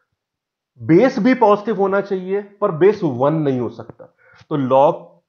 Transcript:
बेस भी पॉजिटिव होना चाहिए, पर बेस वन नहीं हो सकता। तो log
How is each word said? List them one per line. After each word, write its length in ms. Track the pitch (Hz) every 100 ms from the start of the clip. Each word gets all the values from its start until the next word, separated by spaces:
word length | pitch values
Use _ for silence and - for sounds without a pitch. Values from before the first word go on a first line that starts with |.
| _ _ _ _ _ _ _ -
बेस 380 | 113 165 254 262
भी 160 | 214
पॉजिटिव 420 | 254 220 208 208 190
होना 240 | 196 196
चाहिए, 420 | 202 190 185 196
पर 280 | 208 - 208
बेस 300 | 156 185 208
वन 320 | 170 120 139
नहीं 260 | 160 143 127
हो 80 | 117
सकता। 360 | - 110 - - _ _ _ -
तो 60 | 156
log 640 | 131 135 147 175 - _